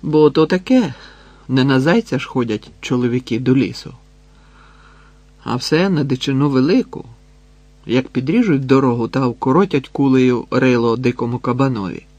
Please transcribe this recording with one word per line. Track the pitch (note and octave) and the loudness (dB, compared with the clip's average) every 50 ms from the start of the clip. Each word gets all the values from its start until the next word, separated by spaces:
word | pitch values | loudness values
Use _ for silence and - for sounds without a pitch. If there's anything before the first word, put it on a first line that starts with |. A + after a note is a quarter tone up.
Бо | - D3+ D3+ D3+ D3+ D3+ | -6 0 4 4 4 6
то | C3+ - D#3+ | 6 4 2
таке, | D#3 F#3 F#3 F#3 - C4 B3+ A#3 D3+ B2 - - - - - - - - - - - | 2 2 -4 0 2 2 2 2 0 -4 -10 -18 -20 -20 -20 -20 -20 -20 -20 -10 -4
не | B2+ C3 C3 | 0 0 2
на | C#3 C3+ C3 | 2 2 2
зайця | C3 D#3 F3 A#3 A3+ - - B2+ | 2 2 2 2 0 -2 -6 -6
ж | - - | -6 -4
ходять | - C3 B2 A#2 G#2+ G#2 - - - - | -4 -4 -2 -2 -4 -6 -6 -12 -20 -16
чоловіки | - - C3+ B2+ B2 B2 A#2 B2+ B2+ - A#2+ A2+ | -6 -4 -2 0 0 0 -2 -4 -4 -4 -6 -4
до | B2+ B2+ C3 | 0 2 2
лісу. | C#3 B2 F#2+ A#2+ - - - - - _ _ _ - _ - - - - - - - - - - - - - - - - - - - _ - _ _ - | 2 2 0 -4 -10 -16 -18 -20 -20 _ _ _ -20 _ -20 -20 -20 -20 -20 -20 -20 -20 -20 -20 -20 -20 -20 -20 -20 -20 -20 -20 -20 _ -20 _ _ -8
А | - A#2 | -6 -4
все | B2+ - - - D#3 F3+ G3 | -4 -2 0 0 0 2 2
на | F#3 D3 D3+ | 0 0 0
дичину | C#3+ C3+ B2+ - - C3+ C3 C#3 D3 | -2 -4 -4 -2 -4 -2 0 0 0
велику. | C#3 C3 B2+ D3 F#3+ C4 A#3 - - - - A#2 - _ _ _ _ _ _ _ _ _ _ _ _ _ _ | 2 2 2 2 2 0 0 -2 -8 -16 -16 -16 -20 _ _ _ _ _ _ _ _ _ _ _ _ _ _
Як | - A2 B2+ C3 - | -2 -2 -2 -2 -2
підріжуть | _ - B2+ C3+ E3 A#3 B3 G#3 D#3 C3+ C3+ | _ -6 -4 -2 0 0 2 2 0 -2 2
дорогу | B2+ C3+ C3+ C3+ B2+ A#2+ A#2+ A#2 A2+ | 2 2 4 4 2 0 0 -4 -4
та | - C3 C3+ B2 | -2 -2 -2 -2
вкоротять | A2+ - - B2+ C3 E3 G3+ G3 - C#3+ C3 - | -4 -2 -2 0 2 2 2 2 0 -4 -6 -6
кулею | _ - C#3 C#3 C3 C3 B2+ B2+ B2 A#2 - - | _ -2 0 2 4 4 4 2 2 0 -4 -4
рило | - B2+ B2+ C3 B2 A#2+ A#2 A#2 A2+ A#2 | -2 0 2 2 2 2 2 0 0 0
дикому | B2+ A#2+ A#2+ - B2+ A#2+ A#2+ B2 | -2 -4 -4 -2 -6 -6 -6 -6
кабанові. | - C3+ B2 B2+ C#3 C3+ B2+ A2 G2 F2+ C2 - - _ _ | -4 -4 -2 0 0 -2 -2 -4 -6 -8 -10 -12 -14 _ _